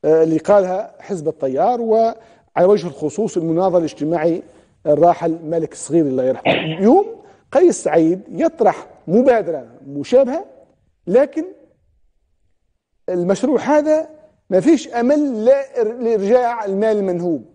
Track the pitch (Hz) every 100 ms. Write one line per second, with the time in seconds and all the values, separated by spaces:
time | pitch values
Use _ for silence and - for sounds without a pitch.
0 | 151 160 160 160 156 202 185 190 220 -
1 | - 190 156 - 135 131 196 247 226 220
2 | 226 233 - _ _ - 180 202 165 139
3 | 151 170 220 185 165 160 190 175 160 -
4 | 147 170 165 165 - _ _ _ 156 147
5 | 170 165 170 165 160 165 156 - - 165
6 | 147 131 127 127 - - 160 160 202 349
7 | 415 - - _ _ 277 349 - - 156
8 | 160 185 - 165 320 - 214 - - -
9 | - 202 262 233 170 156 117 120 135 143
10 | 139 247 254 302 392 - _ _ _ _
11 | - 220 277 320 359 - _ _ _ _
12 | _ _ _ _ _ _ _ _ _ _
13 | - 180 175 196 254 240 240 302 294 311
14 | 320 - _ _ _ 190 247 311 - 240
15 | 240 294 294 220 226 277 269 254 214 240
16 | 233 220 196 247 240 240 208 196 220 214
17 | 196 175 175 147 107